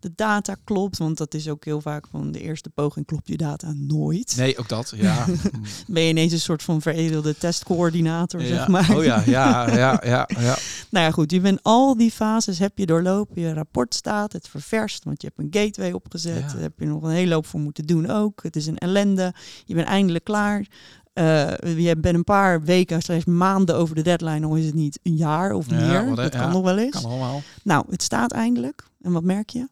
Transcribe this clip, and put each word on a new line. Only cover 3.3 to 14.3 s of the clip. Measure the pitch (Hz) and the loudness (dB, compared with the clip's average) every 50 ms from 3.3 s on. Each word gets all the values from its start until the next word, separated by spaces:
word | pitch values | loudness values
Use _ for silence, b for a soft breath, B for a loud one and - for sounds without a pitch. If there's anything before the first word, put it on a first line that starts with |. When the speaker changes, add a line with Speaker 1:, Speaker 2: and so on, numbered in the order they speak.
| 160 | -6
Speaker 1:
data | 151 160 147 147 - - 156 151 | -4 -4 -4 -4 -8 -8 -8 -8
nooit. | 143 143 139 147 151 151 151 156 185 247 - - | -6 -4 -2 -2 0 0 0 -2 -2 -4 -4 -2
Speaker 2:
Nee, | 123 127 135 127 - | 0 0 0 0 -2
ook | 120 - | -4 -6
dat, | 123 110 - - - | -4 -6 -6 -8 -4
ja. | 104 101 190 160 143 117 165 180 156 - 196 147 | 0 2 2 2 2 0 0 -2 0 -2 -4 -4
Speaker 1:
<laughs> | 113 107 104 - - - | -4 -10 -10 -12 -14 -10
Ben | - 196 160 | -4 0 2
je | 165 160 | 2 4
ineens | 160 160 160 170 | 4 4 4 4
een | 165 165 | 2 0
soort | - - 170 151 | 0 -2 -4 -4
van | - - 170 156 | 0 -2 -2 0
veredelde | 147 160 151 165 160 160 156 156 151 151 147 - | 0 -2 0 0 0 0 0 0 0 -2 -2 -2
testcoördinator, | - 170 170 - - - 190 170 175 170 160 175 165 160 165 165 175 175 - 175 | -2 -2 -2 -4 -2 -2 0 2 2 2 2 2 0 0 0 0 -2 -2 -2 -4
Speaker 2:
Ja. | 160 | -2
Speaker 1:
zeg | - - - 127 - | -2 0 0 2 4
maar. | 180 180 190 160 - | 4 4 6 4 4
Speaker 2:
Oh | - - | 4 4
ja, | - 120 110 110 | 4 4 4 4
ja, | - 123 131 131 - 127 120 120 - - | 4 4 6 6 6 4 4 2 2 4
ja, | - 127 131 127 - - | 4 6 4 4 2 2
ja, | 120 123 127 - - - - | 2 2 2 2 0 -2 0
ja. | 120 120 131 B B B B | 2 2 2 B B B B
Speaker 1:
<laughs> | B B B | B B B
Nou | - 190 165 | 2 2 2
ja, | 160 | 4
goed, | 160 - 156 147 | 4 2 0 2
je | 170 185 | 2 2
bent | 180 196 196 190 | 4 4 2 2
al | _ - 220 240 262 269 269 | _ 4 6 6 6 4 4
die | 220 233 226 | 4 2 2
fases | - - 220 214 220 226 226 - 190 165 | 2 0 0 0 2 0 0 -2 -2 -2
heb | 196 202 _ - | -2 -2 _ -4
je | 196 | 0
doorlopen. | 165 160 165 175 185 190 202 208 - - 180 | 2 2 2 2 2 0 0 -2 -4 -6 -6
Je | 170 165 | -4 -4
rapport | 160 156 156 _ _ - 247 233 - | -4 -4 -8 _ _ -4 -2 -2 -4
staat, | - - - 208 208 208 208 | -6 -4 -2 -2 -2 -2 -4